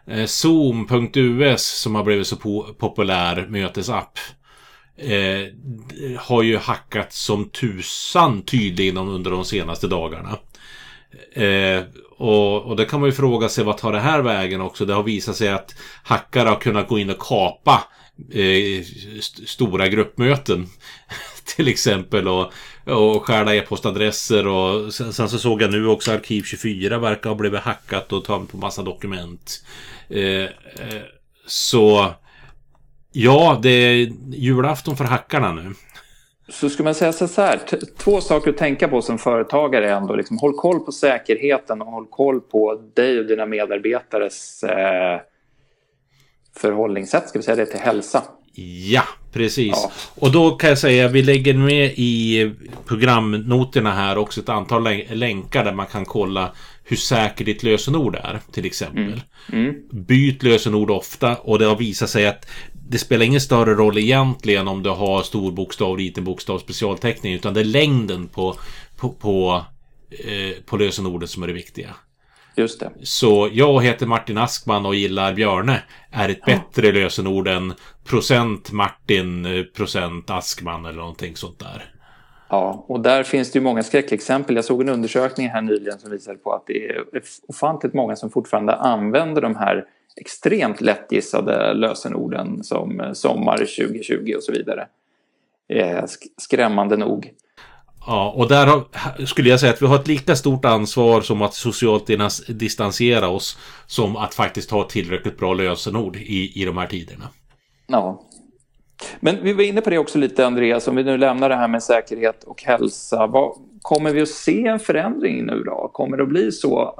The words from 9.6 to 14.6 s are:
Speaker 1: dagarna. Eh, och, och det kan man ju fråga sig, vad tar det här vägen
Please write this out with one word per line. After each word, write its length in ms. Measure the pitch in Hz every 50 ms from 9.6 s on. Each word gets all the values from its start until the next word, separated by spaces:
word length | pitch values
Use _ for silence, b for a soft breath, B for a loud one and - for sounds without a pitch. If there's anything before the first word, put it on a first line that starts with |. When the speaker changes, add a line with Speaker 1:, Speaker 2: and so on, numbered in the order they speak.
| 82 82 82 - 101
Speaker 1:
dagarna. 520 | 90 92 85 82 78 80 82 90 95 107 - - - B B B B B B B B B B B B - - - -
Eh, 500 | - - 107 98 98 98 95 95 95 92 92 90 - - - - -
och, 460 | - 127 113 107 104 104 101 101 104
och 140 | - 120 107
det 80 | 101 110
kan 160 | - - 143
man 80 | 143 139
ju 40 |
fråga 360 | 131 135 135 127 120 110 113 107
sig, 160 | - 123 107
vad 140 | 104 101 -
tar 140 | - 110
det 80 | 104 104
här 220 | 120 151 160 147
vägen 380 | 127 120 104 98 95 92 95 92